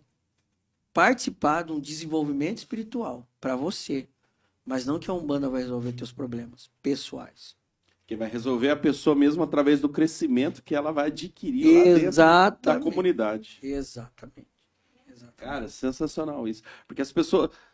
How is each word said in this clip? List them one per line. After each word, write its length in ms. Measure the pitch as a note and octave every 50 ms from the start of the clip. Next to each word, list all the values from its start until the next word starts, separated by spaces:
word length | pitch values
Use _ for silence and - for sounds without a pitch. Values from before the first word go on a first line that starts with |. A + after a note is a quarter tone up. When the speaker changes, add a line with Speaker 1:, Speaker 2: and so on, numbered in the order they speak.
| _ _ _ _ _ _ _ _ _ _ _ _ _ _ _ _ _ _ -
Speaker 1:
participar 680 | E3 F3 A3 C4 A#3+ - - - - - D3 D3+ E3+ E3+
de 80 | D#3+
um 80 | D#3+ D3
desenvolvimento 800 | C#3 D3 D#3 D#3 E3 D#3+ D#3 D#3+ D3+ D3 C#3+ C#3 C#3+ E3+ A3+ A3
espiritual 680 | - - B3 A3 A3 A3 - A#3+ A3 D3+ B2 B2 B2 _ _ _
pra 140 | - C3 C3
você, 520 | B2+ C#3 F3 G#3 - - - D3 C3+ C3 _ _ _ _ _ _ _ _ _ _ _ _
mas 200 | - C3 C3 B2
não 140 | C3 D3 E3+
que 100 | E3 -
a 40 | F#3+
Umbanda 360 | F3 E3 D3 C#3+ C#3+ C#3 C3+
vai 120 | B2+ C3
resolver 300 | B2+ B2 B2 B2 A#2+ B2 A#2+
teus 180 | B2 B2 A2
problemas 580 | - - C3+ B2 A#2 A#2 A#2 A#2 - - - - _ _
pessoais." 720 | - C#3 C#3 C#3 - - - C3 - - - _ - - - _ _ _ _ _ _ _ _ _ _
Speaker 2:
Que 120 | - A2+ G#2+
vai 120 | A2 A2
resolver 400 | A#2 A#2+ A#2 C3 B2+ A#2 B2+ C#3+
a 60 | D3
pessoa 400 | C#3+ - D#3 C3+ - - D#3+ D3+
mesmo 260 | C#3 C#3+ D3 D3 F3 D#3+
através 360 | C#3+ - D3 C#3+ C#3+ D3+ C#3+
do 80 | C#3+ C#3+
crescimento 720 | C#3+ - D#3+ D#3 D#3 - E3+ D3+ B2+ A#2+ C3+ D#3+ F#3 -
que 140 | - - D#3
ela 160 | D3 C#3+ D#3
vai 160 | D#3+ C#3+ C#3+ D3+
adquirir 580 | D3 - D#3 F#3 - _ - E3+ B2+ C3 D#3
lá 180 | D#3 E3 F3 F3
dentro 160 | F3+ F3 E3
da 60 | D#3 D3
Speaker 1:
Exatamente. 760 | - D#3 D#3+ D#3+ E3+ F3+ F#3 G#3 G3+ - - C#4 - B3 D4+
Speaker 2:
comunidade. 760 | - - F#3 F#3 F3+ E3 A#2 A2 G#2+ A2 A2+ A2 - - _ -
Speaker 1:
Exatamente. 800 | C3+ C#3 C#3 C3+ - - B2 A#2+ B2 _ _ - B2 _ - - _ _ _ _ _ _ _ _ _ _ _ _ _
Exatamente. 280 | B2+ A#2+ A#2+ A#2+ _ -
Speaker 2:
Cara, 300 | C3+ C3 C#3+ C3+ A#2 G2+
sensacional 760 | - - - C3 C3 - D#3+ D3 - - D#3 D3+ D3 C#3 A#2+
isso. 160 | A2 A2 - - - - - _
Porque 160 | - - -
as 120 | C#3 - -
pessoas, 360 | E3+ D#3 - - F#3 C#3+ D#3+ - _ _ _